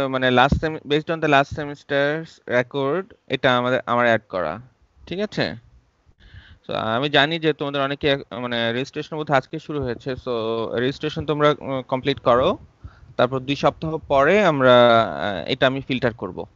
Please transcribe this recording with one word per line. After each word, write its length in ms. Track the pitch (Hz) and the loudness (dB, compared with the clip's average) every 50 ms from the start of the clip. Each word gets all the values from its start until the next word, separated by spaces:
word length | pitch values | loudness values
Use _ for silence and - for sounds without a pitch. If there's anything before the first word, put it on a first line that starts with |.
| 139 135 | -2 -2
মানে, 220 | 131 131 131 127 | -2 0 0 2
last 300 | 127 123 127 143 - - | 4 4 4 4 4 0
sem-, 200 | - 156 156 147 | 0 -4 -6 -8
based 280 | - 131 143 156 156 - | -4 -2 -2 -2 -2 -2
on 100 | 165 160 | -4 -2
the 80 | 156 151 | 0 2
last 260 | 143 135 143 - - - | 4 4 2 2 -4 -8
semester's 1000 | 147 143 147 - - - 143 139 143 143 151 160 165 - - _ _ - 117 123 | -8 -10 -10 -12 -8 -4 -2 0 0 0 -2 -4 -8 -12 -16 _ _ -2 -2 -2
record, 540 | 123 120 - 139 135 139 151 185 196 - - _ _ _ | -2 -2 -4 -4 -2 -2 -2 -4 -6 -10 -18 _ _ _
এটা 300 | - 135 - 135 123 123 | -6 0 0 2 2 2
আমাদের, 220 | 123 123 127 - - | 2 0 -2 -2 -2
আমার 200 | - 120 120 120 | -2 0 2 2
অ্যাড 140 | 120 113 107 - _ | 2 2 2 0 _
করা, 320 | - 92 85 76 85 113 127 131 _ _ _ _ _ _ - | -6 -6 -4 -4 -6 -8 -12 -18 _ _ _ _ _ _ -14
ঠিক 140 | - 170 185 | -10 -8 -6
আছে? 360 | 208 208 - 170 123 82 92 113 - _ _ _ _ _ _ _ _ _ _ _ _ - - - - - - _ _ | -6 -6 -4 -4 -4 -4 -6 -10 -16 _ _ _ _ _ _ _ _ _ _ _ _ -20 -20 -20 -20 -20 -20 _ _
So, 60 | - 107 | -8 -6
আমি 380 | 101 104 110 113 120 143 151 | -6 -4 -2 -2 -2 -2 0
জানি 280 | 143 143 139 151 165 165 | 2 2 2 2 0 -2
যে 140 | 156 156 147 | -2 -2 -2
তোমাদের 280 | - 151 143 139 143 | -2 -4 -4 -4 -4
অনেকে 280 | 135 135 143 - - 147 | -4 -4 -4 -2 0 0
এক-, 260 | 139 139 - - - | 0 0 -4 -8 -10
মানে, 380 | 117 127 120 120 117 117 117 113 | -8 -6 -4 -2 -2 -2 -2 -2
registration 440 | 123 135 - - 151 147 - 165 | -2 -6 -6 -8 -10 -10 -8 -8
বোধহয় 220 | 151 151 151 147 131 | -10 -2 0 0 0
আজকে 200 | - _ - 156 | 0 _ -10 -12
শুরু 240 | - - 151 147 135 | -10 -8 -6 -6 -4
হয়েছে। 320 | 123 117 107 - 135 127 | -6 -6 -6 -6 -8 -8
So, 160 | 123 - 131 120 113 110 113 113 113 113 - - 113 | -8 -6 -6 -4 -4 -2 -2 -4 -4 -4 -4 -2 -2
registration 480 | 123 135 - - - 151 - 165 151 | -2 -2 -2 -4 -6 -8 -6 -6 -4
তোমরা, 280 | 147 151 147 147 147 147 - | -4 0 2 2 2 2 2
উম, 240 | - 127 135 131 127 | -4 -6 -6 -6 -4
complete 380 | - 135 127 123 139 139 - | -4 -4 -2 -2 -2 -4 0
করো, 380 | - 139 120 123 139 175 262 302 - - _ _ - - - _ - - - | 2 4 4 4 4 2 0 -2 -8 -18 _ _ -20 -20 -20 _ -20 -10 0
তারপর 240 | - 123 120 135 131 | 0 0 0 0 -4
দুই 160 | 127 131 143 | -4 -4 -4
সপ্তাহ 420 | - - 147 - - - 160 156 156 | 0 0 0 0 0 -6 -6 -6 -8
পরে 460 | - - 143 135 139 151 190 214 208 | -4 0 2 4 4 4 4 4 4
আমরা, 580 | 175 151 139 131 127 123 123 120 120 117 113 113 | 2 2 4 6 8 8 8 8 8 6 6 4
আহ, 420 | 95 76 69 80 104 98 90 69 | 2 -2 -4 -4 -4 -4 -4 -4
এটা 200 | - 131 - 143 | -6 -2 0 0
আমি 140 | 131 131 139 | 0 0 -2
filter 340 | 131 - 135 120 131 120 110 | -4 -6 -4 -2 -2 -2 -4
করব 320 | - 107 92 92 87 85 - _ | -4 -8 -10 -10 -10 -12 -14 _